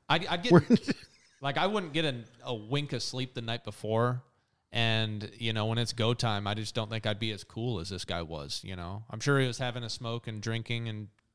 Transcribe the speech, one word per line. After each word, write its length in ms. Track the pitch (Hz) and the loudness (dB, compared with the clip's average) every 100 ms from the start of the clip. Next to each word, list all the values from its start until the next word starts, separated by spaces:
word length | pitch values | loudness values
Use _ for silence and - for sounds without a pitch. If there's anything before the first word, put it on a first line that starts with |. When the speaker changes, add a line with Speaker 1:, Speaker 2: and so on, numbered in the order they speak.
| - | 2
Speaker 1:
I'd, 160 | 165 175 | 2 2
I'd 220 | 175 233 | -2 8
Speaker 2:
We're 80 | 180 | 8
<laughs> 20 | |
Speaker 1:
get, 340 | - 240 - - - _ _ _ | 8 6 4 -4 -6 _ _ _
like, 160 | 139 147 | -2 0
I 100 | 190 | 2
wouldn't 260 | 214 170 | 0 0
get 120 | 147 156 | 0 0
a, 100 | 123 113 - 127 | -2 -10 -14 -6
a 100 | 113 | -6
wink 380 | 107 143 147 | 0 0 0
of 100 | 123 | -4
sleep 300 | - 127 131 | -4 -4 -4
the 80 | 127 | -6
night 220 | 113 117 | -4 -6
before. 600 | - - 107 110 120 127 - _ _ _ _ | -6 -8 0 4 4 2 -6 _ _ _ _
And, 560 | 117 113 110 110 107 107 104 | 0 2 2 0 -2 -8 -4
you 140 | 113 | -2
know, 140 | 110 107 | 2 2
when 120 | 113 | 2
it's 140 | 117 | 0
go 220 | - 113 | 2 2
time, 340 | 120 120 101 101 | 2 0 0 0
I 60 | |
just 200 | 107 107 | -2 -2
don't 160 | 117 104 | -4 -4
think 160 | 110 107 | -2 -2
I'd 140 | 101 | -2
be 120 | 110 | -2
as 120 | 101 | -4
cool 360 | - 113 123 101 | -8 -6 -2 -2
as 80 | 98 | -4
this 160 | 92 - | -6 -4
guy 160 | 85 | -4
was, 400 | 80 80 71 - | -4 -6 -6 -8
you 140 | 95 92 | -8 -8
know? 260 | 87 101 113 | -8 -10 -10
I'm 100 | 110 | -2
sure 180 | 143 139 | 4 4
he 40 | 131 | 4
was 120 | 113 | 0
having 260 | 123 120 | -4 -4
a 60 | 113 | -6
smoke 380 | - 117 117 - | -6 -6 -6 -6
and 140 | 107 | -6
drinking 460 | 110 113 117 117 117 | -2 -4 -2 -4 -4
and 220 | 107 104 - _ | -6 -10 -16 _